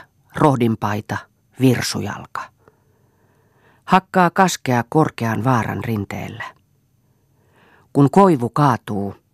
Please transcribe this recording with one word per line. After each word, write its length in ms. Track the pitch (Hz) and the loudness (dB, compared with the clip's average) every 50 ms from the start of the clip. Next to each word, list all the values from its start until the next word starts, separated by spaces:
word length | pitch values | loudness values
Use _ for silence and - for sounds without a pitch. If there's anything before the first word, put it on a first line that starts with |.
| - _ _ _ _ _ - | -10 _ _ _ _ _ -2
rohdinpaita, 840 | - 156 151 135 117 120 113 110 - - 101 104 110 - - 107 - - _ _ _ _ _ _ - | 2 4 4 4 4 0 0 -2 -2 -4 -6 -6 -6 -8 -8 -10 -10 -10 _ _ _ _ _ _ 0
virsujalka. 840 | 127 131 120 117 - - - 104 98 98 - - - - - - - - _ _ _ _ _ _ _ _ _ _ _ _ _ _ _ _ _ _ _ _ _ _ _ _ _ _ _ | 2 2 2 2 -2 -6 -6 -8 -8 -8 -10 -12 -14 -16 -16 -16 -16 -16 _ _ _ _ _ _ _ _ _ _ _ _ _ _ _ _ _ _ _ _ _ _ _ _ _ _ _
Hakkaa 460 | - 185 190 - _ - 185 180 170 | 0 0 0 0 _ 0 2 2 2
kaskea 540 | - - 190 170 - - - 131 123 120 - - | 2 2 0 0 0 -4 -4 -2 -2 -2 0 0
korkean 560 | - 156 151 - - - 117 113 110 107 104 | 2 2 2 0 -2 -6 -6 -4 -4 -2 0
vaaran 400 | 131 127 113 101 101 104 98 98 | 0 0 0 0 -4 -6 -8 -6
rinteellä. 600 | 117 113 104 98 - 98 98 - - 104 107 - - - _ _ _ _ _ _ _ _ _ _ _ _ _ _ _ _ _ _ _ _ _ _ _ _ _ _ _ | -6 -6 -6 -6 -8 -10 -12 -12 -14 -14 -14 -16 -16 -18 _ _ _ _ _ _ _ _ _ _ _ _ _ _ _ _ _ _ _ _ _ _ _ _ _ _ _
Kun 180 | - 143 139 131 | 0 2 2 4
koivu 380 | - 190 202 190 160 120 120 113 | 6 6 6 6 4 2 -2 -4
kaatuu, 680 | - 151 147 135 117 - - - 104 98 101 98 - _ _ _ | 0 0 2 2 0 -2 -4 -6 -6 -6 -6 -8 -10 _ _ _